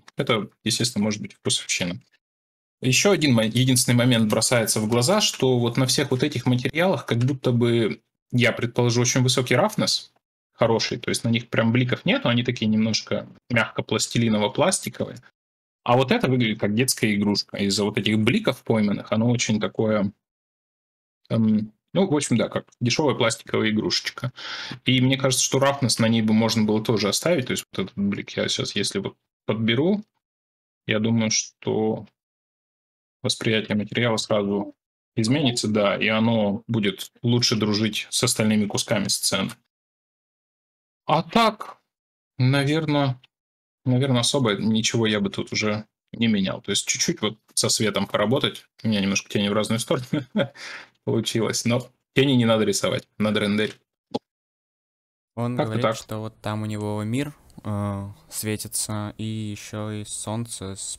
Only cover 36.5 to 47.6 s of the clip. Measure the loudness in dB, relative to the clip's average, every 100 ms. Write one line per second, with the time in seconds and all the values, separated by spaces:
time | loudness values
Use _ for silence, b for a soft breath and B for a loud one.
36.5 | -2 -2 -2 -2 -4 -14 -6 0 2 2
37.5 | 0 0 0 -2 -4 -6 -2 0 2 2
38.5 | 2 0 -2 -2 -2 -2 -2 -2 -2 -4
39.5 | -8 _ _ _ _ _ _ _ _ _
40.5 | _ _ _ _ _ 0 0 2 2 2
41.5 | 0 -16 -18 _ _ _ _ _ 0 2
42.5 | 2 2 0 0 0 0 -2 _ _ _
43.5 | _ _ _ 0 2 2 2 2 2 2
44.5 | 0 0 0 0 0 2 2 -2 -4 -6
45.5 | -2 -2 -4 -8 _ -16 -2 2 2 0
46.5 | -4 -4 -4 -2 -4 -2 -2 -4 -6 _
47.5 | -4